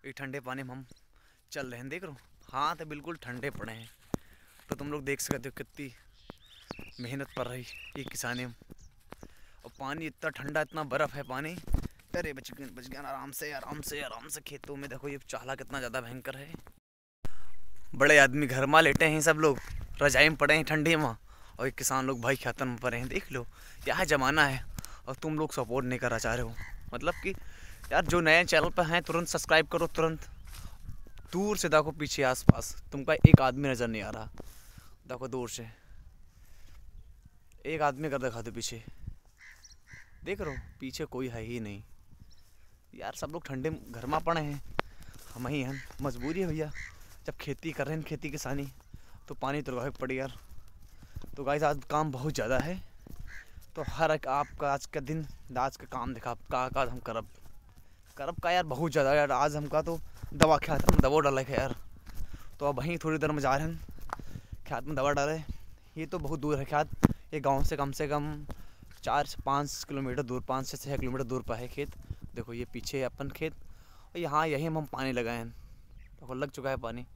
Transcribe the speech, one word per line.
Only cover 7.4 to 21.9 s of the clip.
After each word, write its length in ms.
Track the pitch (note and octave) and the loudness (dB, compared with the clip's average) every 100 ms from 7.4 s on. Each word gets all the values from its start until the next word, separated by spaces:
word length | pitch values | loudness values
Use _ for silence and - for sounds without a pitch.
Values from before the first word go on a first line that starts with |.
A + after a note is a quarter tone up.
| B2+ | -4
रही 180 | B2+ A#2+ - - - | -4 -10 -14 -12 -10
ये 60 | B2+ | -8
किसानी 400 | - B2 B2 B2 | -6 -4 -4 -6
में। 100 | A#2 - - - - - - - - - - - | -10 -18 -18 -18 -20 -20 -18 -18 -20 -20 -18 -18
और 60 | - | -10
पानी 260 | C3+ D3+ D#3+ | -8 -6 -8
इतना 240 | - D#3+ | -6 -6
ठंडा, 300 | - C#3 D3+ | -6 -4 -2
इतना 220 | D3+ E3 D3 | -2 -4 -2
बर्फ़ 300 | C3 C#3+ C#3+ | 0 0 -2
है 80 | C3 | -6
पानी। 300 | B2+ D#3 F3 - - - - - F3 | -6 -6 -8 2 2 2 -10 -8 -6
अरे 180 | E3 | -4
बच 180 | C3+ - | -8 -12
गए, 140 | C3+ C#3 | -12 -14
बच 200 | C3 B2+ | -14 -12
गए, 100 | C3 | -10
आराम 340 | C#3 C3+ C3+ | -8 -8 -8
से, 180 | C3+ D3+ | -8 -8
आराम 280 | C#3+ - D3 | -8 -8 -8
से, 200 | C#3+ D3 | -6 -6
आराम 240 | C3+ A2+ C#3+ | -8 -10 -10
से। 120 | D#3 | -10
खेतों 320 | - C#3+ - C#3+ | -10 -14 -12 -10
में 140 | C#3 | -10
देखो 200 | C3+ C#3 | -8 -8
ये 100 | C#3 - | -10 -8
चाला 280 | A#2+ A#2+ C3 | -10 -6 -8
कितना 220 | C3 C3+ | -6 -6
ज़्यादा 220 | B2 B2 | -4 -6
भयंकर 360 | A#2 B2+ C3 C3 | -6 -10 -10 -10
है। 160 | C#3+ E3 - - _ _ _ _ - - - - - - - A#2 | -12 -14 -16 -20 _ _ _ _ 4 6 6 4 2 -2 -4 4
बड़े 220 | C#3 D3+ | 8 10
आदमी 280 | C#3 C3 C#3+ | 10 6 0
घर 180 | C3 C3+ | 2 6
में 160 | D#3+ | 8
लेटे 240 | D#3+ C#3 D#3+ | 8 6 4
हैं 140 | D#3 | 6
सब 160 | D3+ D#3 | 4 6
लोग, 220 | D#3 C3 - - - - | 6 4 -2 -8 -6 2
रजाई 280 | C#3+ B2+ D3+ | 4 8 8
में 80 | D#3 | 6
पड़े 180 | D3 D#3 | 4 4
हैं 80 | D#3 | 4
ठंडी 300 | D#3 D3+ D#3+ | 2 4 4
में, 100 | C#3+ | 4
और 600 | A2+ - - - - C3 | -2 -12 -20 -18 -6 -6
ये 60 | |
किसान 340 | - B2+ | -2 0